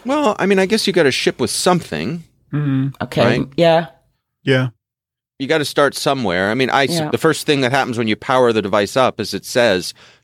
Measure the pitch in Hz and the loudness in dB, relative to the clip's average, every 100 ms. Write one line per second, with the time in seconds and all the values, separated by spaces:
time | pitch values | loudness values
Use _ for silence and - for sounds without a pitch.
0 | 240 294 269 - 185 196 190 214 - 185 | -4 -2 0 0 2 2 2 0 0 2
1 | 143 - - - 117 - 185 175 - 78 | 2 2 -2 -2 -2 0 2 0 0 -6
2 | 92 170 - _ _ 147 147 135 139 - | -6 -8 -12 _ _ -6 -2 -2 -2 -6
3 | 123 - 120 120 - - 165 165 165 - | -6 0 0 0 -2 0 2 2 0 -10
4 | _ _ _ _ 139 131 127 - _ _ | _ _ _ _ -2 0 0 -8 _ _
5 | _ _ _ - 131 160 139 - 139 - | _ _ _ -10 -2 -2 0 2 0 0
6 | 156 135 104 87 98 123 131 135 135 170 | -2 -2 0 0 0 0 0 2 0 -2
7 | 151 120 160 147 - 143 123 135 127 113 | -4 0 0 0 0 0 0 0 -2 -2
8 | 110 104 - 131 120 110 98 104 101 135 | -2 -2 0 2 2 2 0 0 0 0
9 | 120 - 101 95 - 127 120 92 - - | 0 -2 -6 -8 -4 0 2 2 -2 -12
10 | - _ | -20 _